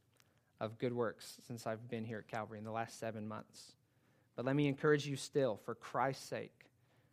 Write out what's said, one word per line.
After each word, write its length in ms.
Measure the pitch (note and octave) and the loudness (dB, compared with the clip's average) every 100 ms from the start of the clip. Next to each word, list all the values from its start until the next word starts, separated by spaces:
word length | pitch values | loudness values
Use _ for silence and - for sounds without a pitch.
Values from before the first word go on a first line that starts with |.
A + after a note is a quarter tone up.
| _ _ _ _ _ - | _ _ _ _ _ -6
of 180 | A2 A2+ | -6 -2
good 140 | B2+ | 0
works 460 | A#2+ A2+ - - - - | 2 0 -2 -10 -14 -12
since 180 | A#2+ A#2 | -6 -4
I've 220 | A2+ A#2+ | -4 -4
been 160 | A#2 | -6
here 140 | A2 A2 | -4 -6
at 100 | - | -6
Calvary 300 | A#2 A2 A2 | -6 -6 -6
in 60 | |
the 60 | A2 | -4
last 300 | A2 A#2 - | -2 -4 -4
seven 260 | A2+ A2 G#2+ | -4 -4 -6
months. 460 | A2 - - - - _ _ _ _ _ - | -8 -10 -16 -20 -20 _ _ _ _ _ -2
But 80 | |
let 100 | B2 | 2
me 140 | C#3 C#3+ | 6 6
encourage 360 | C3+ D#3 D3+ | 4 6 4
you 120 | C#3+ C3+ | 4 -4
still, 420 | - D3 C3+ G2+ | 0 4 4 2
for 100 | - | -4
Christ's 540 | A2+ - C3 C3 C3+ - | -8 -2 2 2 0 -6
sake, 380 | A#2+ A2 - - _ _ _ _ | -6 -6 -12 -20 _ _ _ _